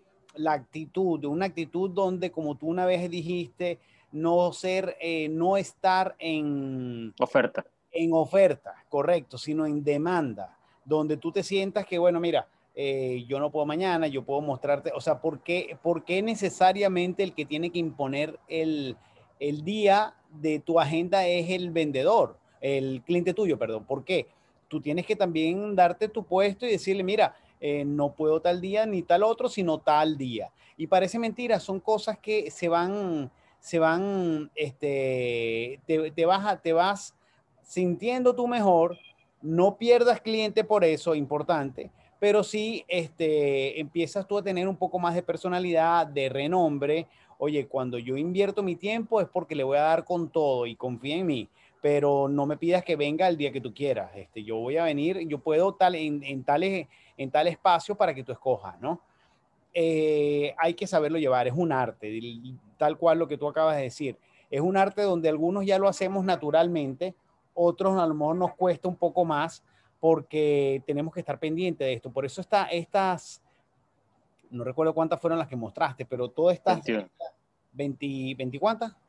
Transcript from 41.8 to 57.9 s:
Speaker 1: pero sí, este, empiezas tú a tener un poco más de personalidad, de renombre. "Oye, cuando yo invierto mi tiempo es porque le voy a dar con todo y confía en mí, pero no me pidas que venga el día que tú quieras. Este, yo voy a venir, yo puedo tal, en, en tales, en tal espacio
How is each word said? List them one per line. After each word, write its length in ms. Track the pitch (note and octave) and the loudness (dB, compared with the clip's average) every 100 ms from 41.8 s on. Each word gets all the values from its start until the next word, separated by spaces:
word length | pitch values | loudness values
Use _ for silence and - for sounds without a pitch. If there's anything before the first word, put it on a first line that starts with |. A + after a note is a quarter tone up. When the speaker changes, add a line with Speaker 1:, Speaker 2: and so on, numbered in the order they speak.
| - - _ _ | -14 -16 _ _
Speaker 1:
pero 240 | G#3 G#3 | 2 4
sí, 420 | F#3 G#3+ A3 A3 - | 2 -2 -4 -6 -4
este, 920 | F3+ D#3 - D#3+ D3+ C#3+ C#3 C3+ D#3 | -4 -4 -2 0 2 2 2 0 -4
empiezas 480 | D3 E3+ D#3+ G3+ F#3+ | -6 -4 -4 -4 -4
tú 120 | G3+ | -2
a 40 | |
tener 240 | G3 F#3 F#3+ | -2 -2 -2
un 100 | F3+ | -2
poco 220 | F3+ F#3 | -4 -2
más 160 | E3+ | 0
de 80 | E3+ | 0
personalidad, 840 | F3 E3 F#3 F3+ F3+ E3 E3 E3+ D#3 | -2 -4 -4 -2 0 2 4 4 2
de 220 | C#3+ C3+ | -2 -2
renombre. 800 | C3 D3 F3+ D#3+ C#3+ C#3+ D#3+ D#3+ _ _ - | -2 0 2 2 2 0 -2 -4 _ _ -6
"Oye, 280 | D3 D3 A#2+ | -2 -2 -2
cuando 320 | C3 B2+ A#2+ | -4 -4 -6
yo 180 | A#2+ C3+ | -6 -4
invierto 460 | E3+ F3+ G3+ G3 | -2 0 0 0
mi 140 | G3 E3+ | -4 -4
tiempo 440 | G3+ A3+ A3 A3 | -4 -4 0 0
es 80 | E3+ | 0
porque 260 | F3+ E3 | -4 -4
le 100 | D3+ | -2
voy 120 | C3 C#3+ | 0 2
a 60 | |
dar 220 | D#3 E3 | 4 2
con 260 | E3 F3 D#3+ | 0 -4 -2
todo 360 | E3 D3 B2+ A#2+ | 0 2 2 -2
y 100 | A2 | -4
confía 400 | B2+ A#2 C3+ E3 | -6 -6 -4 -2
en 100 | F3+ | -2
mí, 220 | C3 G#2+ _ _ _ | -2 -6 _ _ _
pero 480 | D3 C#3+ C#3+ C#3 C#3 | 0 2 4 2 2
no 180 | C#3+ C#3+ | 0 -2
me 100 | D3+ | -2
pidas 260 | E3 F3+ | 0 0
que 140 | F3 D#3 | 0 -2
venga 320 | C#3+ D#3 F#3 | 0 2 2
el 80 | E3 | 2
día 160 | C#3+ | -2
que 80 | C3 | -4
tú 140 | B2 | -8
quieras. 360 | G#2 C#3 A2 F#2+ | -4 -2 -2 -4
Este, 280 | G2 F#2 A2+ | -12 -16 -14
yo 140 | G#2+ A2+ | -8 -6
voy 220 | A#2+ D#3 | -2 0
a 60 | |
venir, 420 | E3 C#3+ D#3 F#3+ E3 | 0 0 -2 -4 -6
yo 100 | D3 | -4
puedo 360 | D#3+ D#3 F#3+ | 0 2 2
tal, 200 | G3 F#3 | 4 2
en, 280 | E3+ D#3 D3 | 2 -2 -4
en 200 | C#3 C3+ | -6 -6
tales, 440 | B2+ D3+ F#3+ F#3+ D3 _ _ - | 0 0 0 -2 -6 _ _ -10
en 120 | C3+ | -2
tal 160 | D3+ E3 | 0 2
espacio 480 | D#3+ F#3+ E3+ - | 2 2 2 0